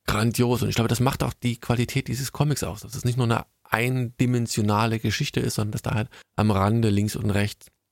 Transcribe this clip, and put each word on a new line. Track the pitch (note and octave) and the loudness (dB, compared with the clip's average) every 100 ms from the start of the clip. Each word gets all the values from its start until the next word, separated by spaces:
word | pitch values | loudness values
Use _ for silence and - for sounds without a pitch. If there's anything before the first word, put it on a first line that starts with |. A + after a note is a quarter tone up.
grandios. | - - A#2 - A#2+ B2 | -4 0 0 2 2 2
Und | G#2+ | 0
ich | |
glaube, | - A2 | 0 0
das | A#2 | 2
macht | B2 - | 0 0
auch | A#2+ | -4
die | - B2 A#2 | -2 -4 -2
Qualität | - A#2+ A#2+ C3+ - | -2 0 0 -2 -4
dieses | A#2 B2+ | -4 -4
Comics | - D3 C#3 | -2 0 0
aus, | - G#2 | -4 -8
dass | - - | -10 -4
es | |
nicht | B2 B2 | -2 0
nur | A#2 | 0
eine | A2+ - _ - | 0 -4 _ -4
eindimensionale | A2 B2 B2+ A#2+ - B2 B2 A2+ - G#2 G#2 A2+ A2+ | 0 0 -2 -2 0 2 2 0 0 2 2 2 0
Geschichte | A2+ - D3 - | 0 0 -2 -2
ist, | A#2+ | -2
sondern | - G#2 | -2 -4
dass | A2+ | -4
da | - | -4
halt | A2 A2+ - - - | -4 -4 -10 -8 0
am | G#2+ | 2
Rande | G2 G2 A#2 A2+ | 4 2 2 2
links | G2+ G#2 - | 2 0 -2
und | G#2+ | -2
rechts | G2+ G2+ - - _ _ | 0 -2 -6 -20 _ _